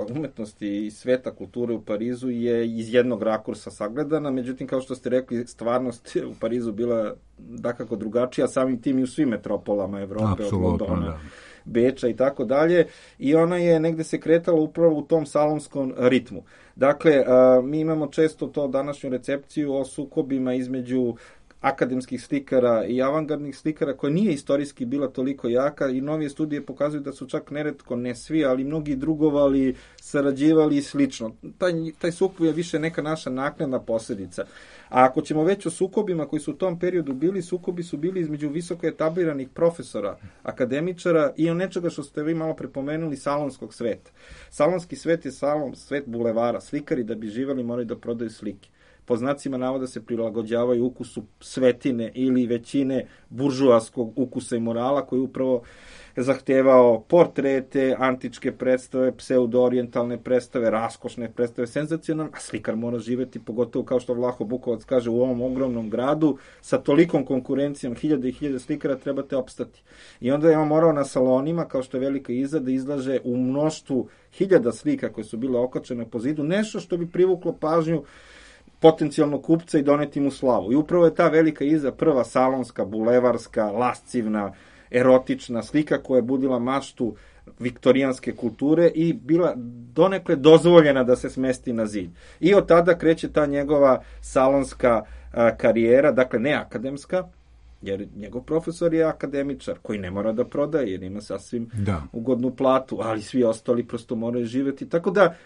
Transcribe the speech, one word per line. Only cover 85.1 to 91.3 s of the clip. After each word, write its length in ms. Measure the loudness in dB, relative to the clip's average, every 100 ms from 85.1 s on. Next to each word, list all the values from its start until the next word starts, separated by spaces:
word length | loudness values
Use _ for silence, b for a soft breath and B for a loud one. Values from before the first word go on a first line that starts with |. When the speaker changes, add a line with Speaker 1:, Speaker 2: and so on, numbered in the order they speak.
| 6 4 -4 -6 -8
Speaker 1:
slika 380 | -2 -2 0 -2
koja 140 | 2 2
je 40 |
budila 380 | 2 0 0 0
maštu 560 | 0 -2 -4 -6 -6 b b b -20 -10
viktorijanske 720 | -8 2 4 4 2 -2 -6 -6
kulture 560 | -6 -2 2 4 4 4
i 180 | 0
bila 400 | -2 0 2 2 -2 -8 -14 -6
donekle 420 | 2 2 2 0 4
dozvoljena 680 | 8 10 10 10 10 6
da 120 | 4 2
se 140 |
smesti 440 | 0